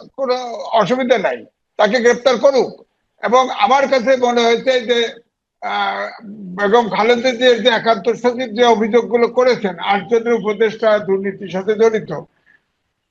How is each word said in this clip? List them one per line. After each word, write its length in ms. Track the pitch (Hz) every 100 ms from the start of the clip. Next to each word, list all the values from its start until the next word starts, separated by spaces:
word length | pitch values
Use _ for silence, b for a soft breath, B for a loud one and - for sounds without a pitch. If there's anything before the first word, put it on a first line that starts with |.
| - -
কোনো 180 | 269 247 247 220 - 226
অসুবিধা 380 | 190 254 254 240
নাই, 280 | 165 123 - _ _ -
তাকে 220 | 214 247
গ্রেপ্তার 380 | 233 240 - 233
করুক। 480 | 277 269 196 - _ _ _ _
এবং 260 | 208 247 254
আমার 380 | - 208 277 277
কাছে 300 | 269 226 262
মনে 240 | 247 240
হয়েছে 400 | 233 233 262 254
যে, 260 | 233 240 226 - _ _ _ _
আহ, 460 | 208 208 202 196 202 - 208
বেগম 640 | 214 190 180 202 226 226
খালেদা 420 | 190 220 240 254
জিয়ার 320 | 233 254 233
যে 60 | 226
একান্ত 400 | 220 226 220 240
সচিব 400 | 220 247 240 254 208
যে 60 |
অভিযোগগুলো 640 | 240 220 220 233 196 240 233
করেছেন, 520 | 240 254 233 196 175
আটজনের 540 | 196 202 170 233 226
উপদেষ্টা 680 | 233 196 208 220 220 220 214
দুর্নীতির 540 | 175 190 196 190 196 180
সাথে 200 | 190 214
জড়িত, 360 | 226 214 - 147 - _ _ _ _ _ _ _ _